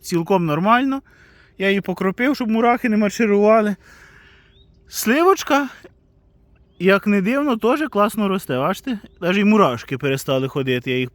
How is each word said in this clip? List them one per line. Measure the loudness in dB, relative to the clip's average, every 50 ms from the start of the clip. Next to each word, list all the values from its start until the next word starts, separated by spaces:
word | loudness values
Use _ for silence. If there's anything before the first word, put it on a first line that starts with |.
цілком | -8 -4 -4 -4 0 0 0 0 2
нормально. | 0 -2 0 2 2 2 2 0 -2 -6 -6 _ _ _ _ -20 _ _ _ _ _ _
Я | -4 -2
її | 0 0 0
покропив, | -2 -4 -6 -2 -2 -4 -2 0 0 0 0
щоб | -2 -2 -2
мурахи | 0 2 2 2 2 0 0 0
не | 0
марширували. | 0 0 -2 0 -2 0 2 2 2 4 4 4 4 2 0 -4 _ _ -20 -20 -20 -20 -20 -20 -20 _ _ _ _ _ _ _ _ _ _ _ _ _
Сливочка, | _ -10 -4 0 0 2 4 4 4 2 2 0 0 0 0 0 -2 -8 -18 -20 -20 _ _ _ _ _ _ _ _ _ _ _ _ _ _ _ _ _ _
як | 2 2 2 2 2
не | 2 0 2
дивно, | 2 0 0 0 0 -2 -2
теж | 0 0 0 0 0 -2 -2
класно | 0 0 0 0 0 -2 -2
росте. | -2 -2 -4 -4 -4 -4
Бачите? | -2 -2 -4 -4 -6 _ -8 -8 -8 -10 -20 _ _
Навіть | -4 -2 0
і | 2 2
мурашки | 4 4 4 4 2 2 -4 -8 -8 -8
перестали | -4 -2 -4 -4 -4 -2 -2 -2 -2 -2
ходити, | -4 -4 -4 -2 -2 -2 -2 -2 -4
я | -4
їх | -4 -4 -6